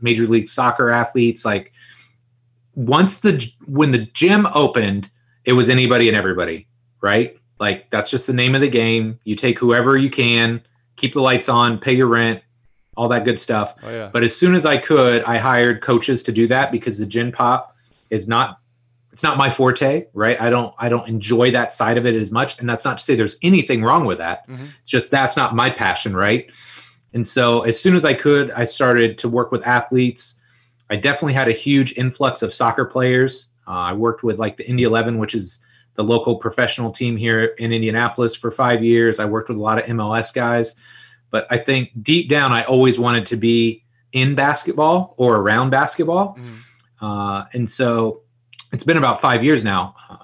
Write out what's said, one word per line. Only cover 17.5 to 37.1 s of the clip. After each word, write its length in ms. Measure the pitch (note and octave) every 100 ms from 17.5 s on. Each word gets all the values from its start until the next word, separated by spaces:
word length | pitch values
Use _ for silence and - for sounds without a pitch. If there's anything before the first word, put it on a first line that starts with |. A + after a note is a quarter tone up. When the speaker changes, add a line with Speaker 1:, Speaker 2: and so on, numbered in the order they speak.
| B2+ - _ _ _ _
Speaker 1:
is 180 | A2 G2
not, 320 | A#2 C3 - _ _ _ _ _
it's 140 | -
not 140 | D#3 C3+
my 120 | C#3
forte, 560 | C3 B2+ B2 C3+ D#3 -
right? 260 | G2+ A2 A#2+
I 100 | A#2
don't, 220 | A#2+ A#2 -
I 100 | A#2+
don't 200 | A#2+ A2+
enjoy 420 | A2 G#2 A#2 B2+
that 220 | B2 A#2
side 260 | - A2 A#2
of 80 | A#2+
it 80 |
as 160 | A2+ G2+
much. 300 | A#2 A2 -
And 100 | A#2+
that's 140 | A2+
not 140 | C3+ A#2+
to 40 |
say 140 | - A#2
there's 200 | G#2 -
anything 400 | F3 F#3+ - A#2+
wrong 220 | A2+ E3
with 140 | A#2+ F2
that. 300 | E2 - -
Speaker 2:
Mm-hmm. 180 | B2+ C#3+ -
Speaker 1:
It's 80 | -
just, 180 | B2 -
that's 260 | C#3 B2+ D3+
not 200 | B2 A#2
my 120 | B2+
passion, 460 | - G2 F#2 G#2+
right? 340 | F#2 G2+ B2 - - - - - _ _
And 140 | A#2+ A2+
so 360 | C3 A#2+ A#2
as 180 | A#2 A2+
soon 160 | F#3+ F3+
as 80 |
I 100 | D3
could, 380 | B2+ D3 C#3+ B2+
I 140 | A#2+ A#2
started 520 | - B2+ A#2 A2+ -
to 100 | A#2+
work 220 | A#2+ A#2
with 160 | A#2+ B2
athletes. 720 | B2 A#2+ B2+ B2 A#2+ - - _ _ _ _ _
I 40 |
definitely 380 | G#2+ C#3 C#3+ D3+
had 160 | C3+ B2
a 40 |
huge 400 | A2+ C#3+ C#3 C3 -
influx 420 | B2+ - C3+ -
of 140 | G#2+
soccer 300 | - A#2 B2
players. 640 | B2 C3 B2+ B2+ C3 - - _ -
Uh, 60 |
I 220 | F2+ F2+
worked 280 | G2+ A#2 A2+
with, 160 | A#2 G2+
like, 200 | G#2+ -
the 100 | A#2+
Indy 160 | B2
Eleven, 340 | A#2+ A2+ A2+ A2+
which 160 | G#2
is 240 | A2+ F2+ - _ _ _
the 100 | -
local 320 | G#2 A#2+ B2+ A2+
professional 560 | A2+ - A#2+ - A2+
team 240 | - B2